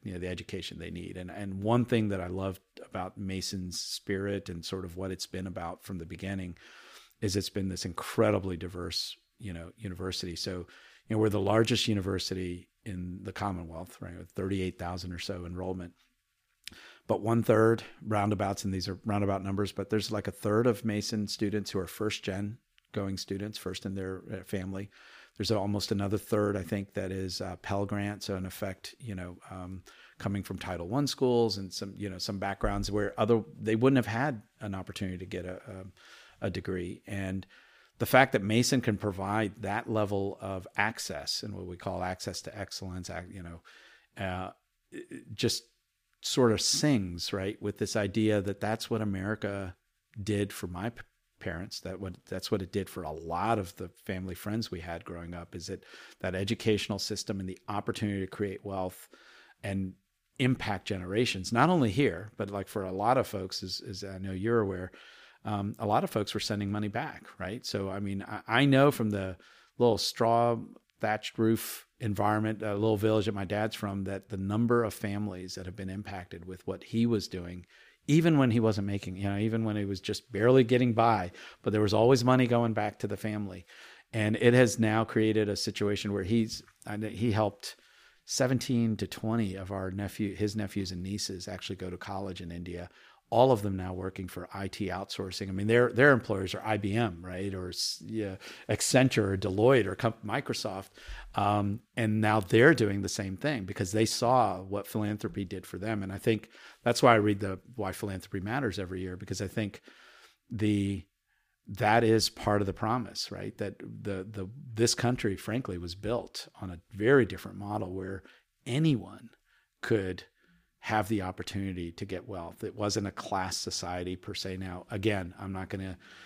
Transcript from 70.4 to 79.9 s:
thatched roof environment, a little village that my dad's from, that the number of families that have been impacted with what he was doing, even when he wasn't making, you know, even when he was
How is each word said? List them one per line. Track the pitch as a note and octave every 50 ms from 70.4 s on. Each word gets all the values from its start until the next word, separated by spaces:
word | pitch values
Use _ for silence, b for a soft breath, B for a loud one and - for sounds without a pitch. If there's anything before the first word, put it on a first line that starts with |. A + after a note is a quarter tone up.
| A#2+ A#2+ A#2 A2+ - - - - _ _ _ -
thatched | - G#2+ G#2+ G#2+ - - - -
roof | A2+ A2 A2+ A2 - - - - - _ _ -
environment, | B2 A2 G2+ F#2+ G#2 G#2 G#2+ G#2+ G#2+ A2 A2 G2 G2+
a | G#2+ G#2
little | G2+ G#2 A2+ A2 G2
village | G#2 A2 A2 A2 G2
that | A2+ G#2
my | G2+ G2
dad's | F2 G#2+ G#2 G#2+ A2 -
from, | - - G2+ G2 G2 G2
that | F#2+ G2 F#2+ - -
the | G#2+
number | F#2+ F#2+ G2 G2+ A2 A#2+ A#2 A#2+ A#2+ A#2
of | G#2+ -
families | - - G#2 G2+ G#2 G#2 G#2 F#2+ F2+ F#2 F#2 -
that | F#2+ F#2
have | F#2 F#2
been | G2+ G2 F#2
impacted | F#2+ G2+ G2+ G2 G2+ F#2 F2 - - F2 E2+
with | F#2 F#2 F2+ -
what | - - F2+ -
he | - - A2+ A#2
was | A#2 A#2 G#2 F#2+
doing, | - - F#2 F2 F2 F2+ F2+ F2+ b b b b b b b b
even | - C#3+ E3 E3 E3+ D#3+
when | C#3+ C3+ B2
he | A2 A#2+
wasn't | A2 A2+ G#2 G#2 G2
making, | G2+ G2+ G2+ - - F#2
you | F#2 G2
know, | G2+ G2+ G2+
even | G#2+ A2+ A2 A2+ A2+
when | A2 G#2
he | G#2 G2+
was | G2